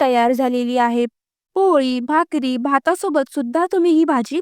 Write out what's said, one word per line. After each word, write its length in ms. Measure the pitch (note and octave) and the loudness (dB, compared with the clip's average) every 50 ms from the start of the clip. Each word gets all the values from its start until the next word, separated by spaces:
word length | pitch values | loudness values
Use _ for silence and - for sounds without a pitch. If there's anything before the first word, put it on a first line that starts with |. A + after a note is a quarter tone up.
तयार 320 | D4 C4 B3 A#3+ A#3 A#3+ C4 | 0 0 2 2 2 2 2
झालेली 440 | A#3+ C4+ B3 B3 B3 B3 A#3+ B3 B3 | 0 0 -2 -2 -2 -2 -2 0 0
आहे. 260 | A#3+ A#3+ A#3 A#3+ A#3+ A#3 - _ _ _ _ _ _ _ - | 0 0 0 0 -2 -4 -6 _ _ _ _ _ _ _ -2
पोळी, 420 | F#4+ G4 F#4+ E4+ C#4+ C4+ C4 B3+ B3 | 0 2 4 4 2 2 0 -2 -4
भाकरी, 560 | A#3+ B3+ D4+ D#4 E4+ - - D4+ B3+ C4 B3+ | -4 -2 0 0 0 -2 -4 -4 -4 -4 -4
भातासोबत 760 | B3 A#3+ C#4+ C#4 C4+ - D#4+ F4+ - - G4 D4 D4+ C4+ - - | -4 -2 0 -2 0 0 -2 -2 -2 -2 -2 -2 -2 -2 -2 -4
सुद्धा 320 | C#4+ C4+ A#3+ A#3+ D#4+ F4 F#4 - | -6 -6 -4 -2 -2 -2 0 0
तुम्ही 200 | F#4 E4+ F4 D#4+ | 0 2 2 4
ही 120 | D#4 E4 | 2 2
भाजी 360 | D4+ D4+ B3+ A#3 - C4+ F4 | 2 0 0 -2 -4 -6 -8